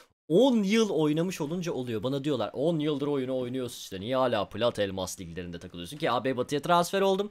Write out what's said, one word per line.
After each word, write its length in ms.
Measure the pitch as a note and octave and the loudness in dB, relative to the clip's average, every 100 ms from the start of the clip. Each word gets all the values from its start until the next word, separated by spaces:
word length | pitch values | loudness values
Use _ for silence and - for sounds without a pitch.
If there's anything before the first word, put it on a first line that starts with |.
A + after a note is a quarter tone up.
| - _ - | -20 _ 2
on 340 | E3+ C4+ A#3 | 4 6 4
yıl 280 | F#3+ A3+ G#3 | 4 2 2
oynamış 500 | D#3 D3+ D#3 F#3 F3+ | 2 2 2 0 -4
olunca 320 | D3 F#3 E3+ | -4 -4 -4
oluyor. 300 | B2+ B2 A2 | -4 -4 -2
Bana 220 | B2+ C#3 | -2 -2
diyorlar, 260 | C#3+ B2+ G2+ | 0 -2 -2
"On 260 | - D#3 D#3+ | 0 0 2
yıldır 280 | D3+ C#3 C#3+ | 0 0 0
oyunu 320 | C#3+ B2+ C3 | 0 -2 -2
oynuyorsun 400 | B2 C3 A#2+ - | -2 -4 -6 -8
işte. 220 | - F#2+ | -10 -8
Niye 160 | G#2+ C3 | -2 2
hala 320 | C3 G#2+ F#2+ | 2 2 -2
plat 300 | G#2 A#2+ G#2+ | 0 0 2
elmas 420 | G2 F#2+ F#2 - | -2 -2 -6 -8
liglerinde 380 | E2+ E2+ F2 F2 | -10 -10 -10 -12
takılıyorsun?" 380 | F2+ F2 F2 D3+ | -12 -12 -12 -4
Ki 140 | D3+ | 0
A 140 | A#2+ | 2
B 120 | B2+ B2+ | 2 0
Batı'ya 260 | B2 D3 | -2 -2
transfer 380 | D#3+ F3 F3 G3 | 2 2 4 2
oldum. 300 | G3 F#3+ G#3 | 2 2 -2